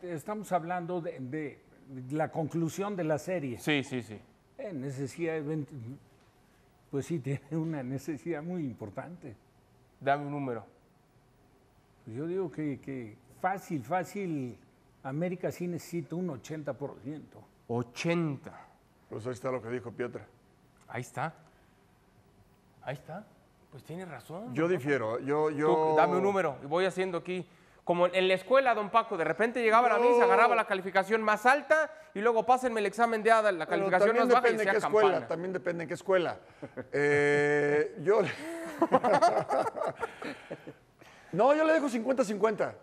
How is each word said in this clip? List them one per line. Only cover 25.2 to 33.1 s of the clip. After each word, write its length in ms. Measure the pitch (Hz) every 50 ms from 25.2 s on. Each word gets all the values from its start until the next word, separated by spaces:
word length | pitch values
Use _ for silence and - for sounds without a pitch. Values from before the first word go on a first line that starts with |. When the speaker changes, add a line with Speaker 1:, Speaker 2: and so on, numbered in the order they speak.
Speaker 3:
Yo, 300 | 131 135 147 151 156 156
yo 400 | 151 143 151 - - 160 156 156
Speaker 2:
Tú, 40 | 156
dame 200 | 156 165 175 180
un 60 | 180 190
número 320 | 202 196 190 170 151 127 131 131
y 20 |
voy 180 | 143 156 180 190
haciendo 340 | 185 175 180 190 190 170 170
aquí. 300 | 165 175 180 185 156 - - _ _ _ _ _ _
Como 220 | - 170 175 175
en 220 | 175 180 190 185 185
la 60 | 190
escuela, 400 | 185 - - 254 269 269 247 233
don 160 | 214 208 185
Paco, 260 | - 226 220 - 208
de 80 | 165 156
repente 380 | 156 160 - 196 240 226 254
llegaba 240 | 233 220 214 233 247
a 60 | 233
la 60 | 214 233
Speaker 3:
No. 120 | 240 240
Speaker 2:
misa, 140 | 240 240 240
agarraba 300 | 240 233 220 233 240 240
la 120 | 226 214
calificación 560 | - 202 190 180 196 170 190 185 185 220 226
más 240 | 220 214 214 202 -
alta 440 | 247 277 294 285 - 311 311 302 294 - - - -
y 80 | - 196
luego 240 | 214 240 226 220 214
pásenme 360 | 226 262 254 254 247 226 214
el 60 | 202
examen 360 | 196 196 233 233 233